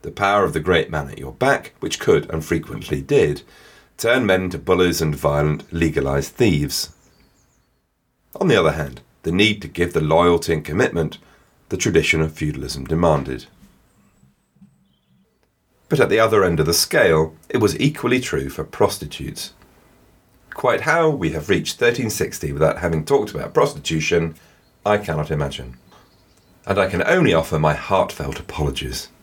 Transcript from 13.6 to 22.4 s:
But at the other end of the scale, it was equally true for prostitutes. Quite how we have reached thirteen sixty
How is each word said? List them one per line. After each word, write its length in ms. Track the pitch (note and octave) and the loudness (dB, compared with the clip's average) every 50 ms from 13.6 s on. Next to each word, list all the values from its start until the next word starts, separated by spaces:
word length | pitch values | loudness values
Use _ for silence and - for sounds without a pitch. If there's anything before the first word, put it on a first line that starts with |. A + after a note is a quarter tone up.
| - _ _ _ _ _ _ _ _ _ _ _ _ _ _ _ _ _ _ _ - _ _ _ _ _ _ _ _ _ _ _ _ _ _ _ _ _ _ _ _ _ _ _ _ _ | -20 _ _ _ _ _ _ _ _ _ _ _ _ _ _ _ _ _ _ _ -20 _ _ _ _ _ _ _ _ _ _ _ _ _ _ _ _ _ _ _ _ _ _ _ _ _
But 100 | - D3+ | 2 2
at 120 | A2+ D#2+ | 2 4
the 100 | G2 A2 | 4 4
other 240 | A2+ G#2+ A2 G#2 F#2+ | 4 4 4 4 4
end 160 | F2+ E2 D2+ | 4 2 2
of 60 | D#2 | 2
the 80 | C#2+ - | 2 2
scale, 600 | - - - - D3 A2+ F2+ D#2+ D#2 D#2+ D#2+ - - _ _ | 0 0 0 2 4 4 4 4 4 2 0 -4 -18 _ _
it 80 | - | 0
was 240 | B2 G#2+ F#2+ D#2 - | 2 2 2 2 2
equally 400 | C3 D3+ D3+ - - B2 B2+ C3 | 0 0 0 0 -2 0 0 0
true 300 | B2 - - C2+ C2+ C#2 | 0 -2 -4 -4 -4 -4
for 120 | - - | -8 -8
prostitutes. 920 | D2 - - - G#2 G2 - - - C#2+ - - C#2 - - - - - _ _ - _ _ _ _ _ _ _ _ _ _ _ _ _ _ _ _ _ | -10 -10 0 0 0 0 0 -6 -10 -12 -10 -10 -10 -10 -10 -10 -14 -14 _ _ -20 _ _ _ _ _ _ _ _ _ _ _ _ _ _ _ _ _
Quite 320 | - - - B2+ G#2+ F2+ | -10 -2 0 0 0 0
how 260 | - D#3 D3+ E3+ D#3+ D#3 | 0 0 2 4 4 2
we 220 | D3 B2 F2+ D#2 | 2 0 -2 -2
have 180 | D#2+ D#2 D2+ - | -4 -4 0 0
reached 300 | F#2+ - - - - - | 0 0 0 -4 -4 0
thirteen 320 | A#2+ A#2+ A#2+ B2+ B2 G#2+ | 0 0 2 0 -4 -4
sixty 420 | - - - D#2 - - | -2 -2 -4 -4 -4 -8